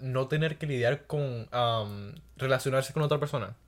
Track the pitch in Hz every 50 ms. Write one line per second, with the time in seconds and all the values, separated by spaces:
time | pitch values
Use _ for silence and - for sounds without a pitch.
0 | 127 131 127 131 135 131 156 151 160 160 156 - 165 147 139 123 117 120 143 143
1 | - - 156 147 143 135 123 117 110 - - 123 120 117 117 113 107 104 101 101
2 | 101 101 - - - - - - 131 131 135 127 - 139 131 135 135 - - 156
3 | 151 147 151 143 143 147 - 131 104 92 117 - _